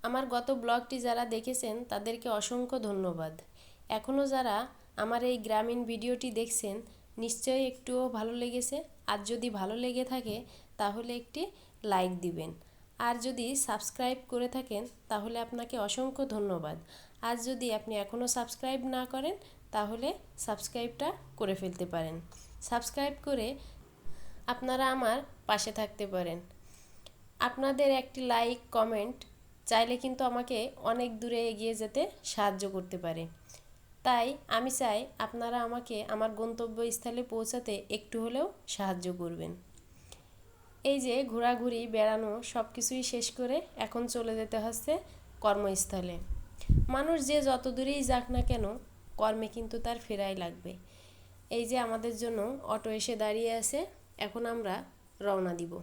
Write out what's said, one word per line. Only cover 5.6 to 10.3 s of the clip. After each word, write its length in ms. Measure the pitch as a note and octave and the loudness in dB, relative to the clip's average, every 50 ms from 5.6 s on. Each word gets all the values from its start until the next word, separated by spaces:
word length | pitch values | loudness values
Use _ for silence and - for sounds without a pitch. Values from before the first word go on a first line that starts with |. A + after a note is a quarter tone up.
| A3 A#3 A#3+ A#3+ A#3+ A3 | 4 4 0 0 0 -2
ভিডিওটি 380 | A#3 A3 A3 B3 B3 B3 C4 B3+ A3 A3 | -2 -2 0 0 0 0 0 -2 0 0
দেখছেন 360 | A#3 A#3 - - - G3+ G3 A3 A#3 - - - - - - - | 0 0 0 0 0 0 -4 -4 -8 -12 -18 -20 -20 -16 -8 -4
নিশ্চয়ই 460 | A3+ A#3 A3+ - - C4+ C4 C4 C4+ C4 | -2 -2 -2 -2 2 2 4 4 4 2
একটুও 320 | B3+ B3+ - - B3 B3+ B3+ B3+ A3+ A3 | 0 -4 -6 -2 0 2 0 0 0 -2
ভালো 160 | G#3+ A3+ A#3 A#3+ | -2 -2 -2 -2
লেগেছে, 360 | A#3+ A#3+ A#3+ B3 B3 - C#4 C#4+ D#4+ - - - - - | -2 -2 0 0 0 0 -2 -4 -6 -6 -14 -12 -2 0
আর 80 | G#3 G#3 G3+ G3+ | 0 0 0 -2
যদি 180 | A#3 A#3 A3 B3 G#3 G3+ | -2 0 0 0 0 0
ভালো 160 | F#3+ G3 G#3+ A#3+ B3 | 0 0 0 0 0
লেগে 220 | B3 B3 B3+ B3+ B3 | 0 0 0 0 0
থাকে 240 | B3+ B3+ B3 A3 | -2 -2 -2 -2